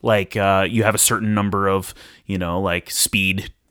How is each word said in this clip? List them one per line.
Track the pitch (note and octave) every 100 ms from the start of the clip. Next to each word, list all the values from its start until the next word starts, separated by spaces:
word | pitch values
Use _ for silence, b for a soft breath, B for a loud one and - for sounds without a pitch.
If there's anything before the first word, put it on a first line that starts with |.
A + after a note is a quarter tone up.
Like, | A2+ G#2+ F#2+ G#2+
uh, | G2 F#2+ F#2+
you | A2+
have | G#2+ G#2+
a |
certain | - A2+ G#2+ G#2
number | G2+ G2 G2
of, | G2 - B B B -
you | F#2+
know, | F2 F2+
like, | F#2+ F2+ -
speed, | - - G2+ F#2+ F#2+ - - _